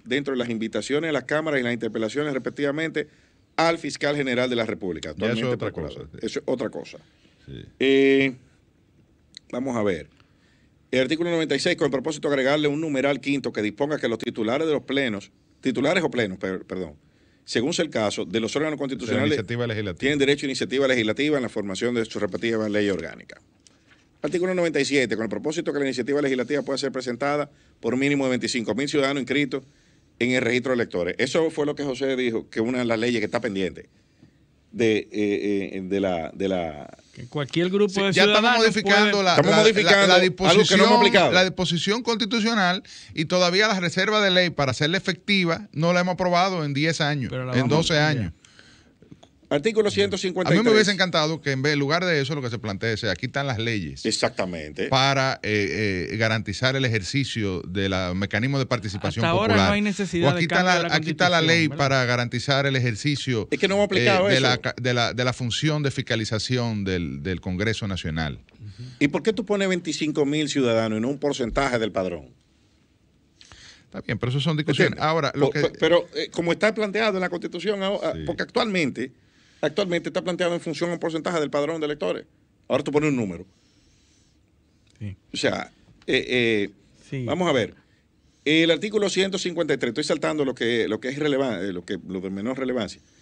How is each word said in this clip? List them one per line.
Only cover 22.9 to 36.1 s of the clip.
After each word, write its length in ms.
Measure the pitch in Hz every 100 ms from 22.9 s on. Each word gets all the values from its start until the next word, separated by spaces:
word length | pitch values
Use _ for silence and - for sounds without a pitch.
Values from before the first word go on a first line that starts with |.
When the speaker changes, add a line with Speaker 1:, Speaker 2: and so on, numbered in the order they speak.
| 87 80 53 - - _ _ _ _ _ _ _ _
Speaker 1:
Artículo 320 | 151 175 185
noventa 260 | 185 170 143
y 60 | 131
siete, 300 | 139 117 107
con 60 |
el 60 | 113
propósito 440 | 101 147 160 165
que 60 | 143
la 60 | 139
iniciativa 360 | 127 117 143
legislativa 400 | 143 127 123 143
pueda 160 | 131 131
ser 140 | 135
presentada 560 | 131 120 120 143 147 143 _ _ _
por 160 | 117 127
mínimo 260 | 139 143 135
de 40 |
veinticinco 420 | 123 113 123 110
mil 140 | 107 139
ciudadanos 340 | 147 135 143
inscritos 420 | 120 135 143 135 - _ _ _ _ -
en 120 | 123
el 100 | 127
registro 300 | 117 123 127
de 40 | 123
electores. 400 | 113 90 87 -
Eso 320 | 127 170 160
fue 140 | 160 147
lo 100 | 143
que 80 |
José 320 | 143 123 135 127
dijo, 340 | 123 110 -
que 120 | 120
una 180 | 113 123
de 60 | 120
las 120 | 113
leyes 220 | 120 117
que 60 | 101
está 140 | 120
pendiente 480 | 113 98 90 - - _ _ _ - _ _ _ _
de, 260 | 101 113 107
eh, 100 | - 104 104 101 104 101 95
eh, 80 | 95
de 160 | 92 98
la, 320 | 95